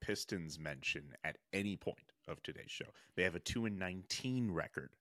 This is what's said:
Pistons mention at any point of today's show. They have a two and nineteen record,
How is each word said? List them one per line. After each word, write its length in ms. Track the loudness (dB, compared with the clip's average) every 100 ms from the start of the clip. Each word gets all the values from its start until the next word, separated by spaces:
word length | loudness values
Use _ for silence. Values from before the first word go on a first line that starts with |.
Pistons 580 | -2 0 0 -2 -2 -4
mention 520 | -4 -2 0 -2 -4 -6
at 140 | -4 -4 _
any 220 | 0 0 0
point 360 | -2 -4 -10 _ -8
of 140 | -6
today's 260 | -6 -8 -8
show. 160 | -8 -8 -12 -4 4
They 80 |
have 120 | 4 4
a 40 |
two 260 | 0 2 2
and 140 | 2
nineteen 720 | 0 -2 -4 -2 2 2 4
record, 400 | 2 0 -2 -6 -12